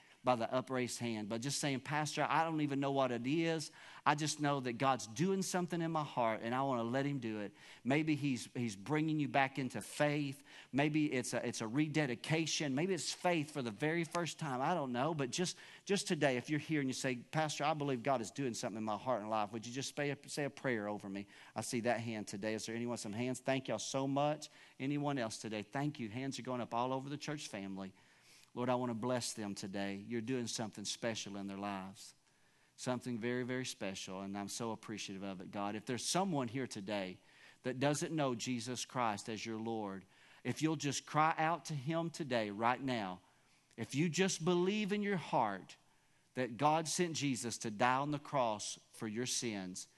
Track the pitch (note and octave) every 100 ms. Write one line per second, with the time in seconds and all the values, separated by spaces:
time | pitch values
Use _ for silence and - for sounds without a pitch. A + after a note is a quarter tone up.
0 | - - B2+ B2 A2+ C3 B2+ C3 A#2+ -
1 | A#2+ A2 G2+ A#2 C3+ C#3+ D3 C3 - D3+
2 | D3+ D3+ C3 C#3+ E3 D#3 D3 C#3 C#3 C#3
3 | C3 A#2 B2 D#3+ E3 D#3+ D3+ - - -
4 | - D3 D3+ - D3 C#3+ B2+ A#2 C3+ B2+
5 | G#2+ A2 F#3 G3 F#3 F#3 F3 E3+ E3 D#3+
6 | D3 - A2+ A2 A#2 B2+ C#3 B2 A#2 C3
7 | C#3 C#3 A2+ G#2+ G2+ - - - A#2+ C#3+
8 | D#3 C#3 C#3+ A#2+ - B2+ A#2+ G2 G2 D3+
9 | D#3+ D#3 C3+ C#3+ C3+ D3 B2+ G#2+ - -
10 | D3 D3 C#3+ C3 - - - C3 D3+ D3+
11 | D3 B2+ A#2 A#2+ A#2 - A2+ C3 D#3 D3+
12 | C#3+ A#2 - D#3+ D#3 - D3+ C3 F#3 F3
13 | - - F3+ F3 D3+ D3 A#2 G2+ D3+ E3+
14 | E3 F3 D#3+ - D#3 B2+ C#3+ F3+ C3+ A#2+
15 | C#3+ E3 C3 C#3+ F3+ - - - - G3
16 | - E3+ C#3+ B2 A#2+ D3+ D3 D3+ C3+ B2
17 | C3+ B2 - D#3 D#3 - D3 D#3 C#3+ B2+
18 | B2+ C3 G#2 - C3+ A2 B2 G#2+ A2 G#2
19 | B2+ A#2 G#2+ A2 G#2 A#2 A2 B2+ B2+ -
20 | C#3+ C#3 - - C#3 - C3+ A#2 G#2 G#2
21 | G2+ G2 G2+ - - - A2+ B2 A2+ A2+
22 | A#2 A2 G2+ G#2 A2 A2 G#2+ A2+ A#2+ A#2
23 | A2 G#2 B2+ B2+ - C3+ C3 A2 - C3+
24 | C3+ C#3 D3 D3+ - - - - C3 D3
25 | D3 C#3+ A2 - A2+ G#2+ G2+ C#3 D3 D3
26 | A2+ A#2 C3+ C3 A#2+ B2 A2+ A#2 B2+ C3
27 | C#3 C#3+ - D3+ - G#2+ G2 F#2+ F#2+ -
28 | - - - - - A#2 B2 B2 B2+ A#2
29 | B2 B2+ - - G#2 G2 G#2 G2 G2 G2
30 | G#2+ A#2 A2 C3 A2+ - A2 G#2+ G2 -
31 | A#2+ A2 G#2 G2+ G2 G2 G2+ G2 F#2+ G2
32 | - - _ _ _ _ _ - - B2
33 | B2+ A#2 A#2+ B2 B2 B2+ B2+ - G2+ F#2+
34 | - F#2+ G2 G2+ G2 - A#2 A2 - G#2
35 | - F#2+ G2 F#2 F#2 G#2 G2+ G#2+ G2+ A#2+
36 | - E3+ G3 D3 A#2+ C3 B2 A2 G2+ G#2
37 | F#2 F#2 - - - - C3 C3 C#3 D3
38 | E3 D#3 C#3 A#2+ B2+ B2 A2+ A#2+ - C3
39 | A#2 G2+ - G#2+ A2+ A2 A2+ A2+ G2+ F#2+
40 | F2+ - - - B2+ A#2 D#3 D#3+ C#3+ B2+
41 | - D3+ D#3 D#3 D#3+ E3 - D3+ B2+ E3
42 | E3 - D3 A#2+ G#2 G2+ A#2+ B2+ C3+ A#2+
43 | G2 F2+ - _ _ _ _ - A2+ C3
44 | F3 D3+ F#3+ - E3 F3 F3+ G#3+ G#3 G#3
45 | G3+ F#3+ - D#3 A2 G2 - - _ _
46 | _ _ _ - B2+ A#2 D3 D#3+ D#3 -
47 | F3 C#3+ C#3+ A#2 A#2 G#2 A#2 G#2 B2 C3
48 | D3 C#3+ - C#3+ A#2+ G#2 - - - -
49 | A2+ G#2+ B2 - A#2+ G2+ F#2 F#2 -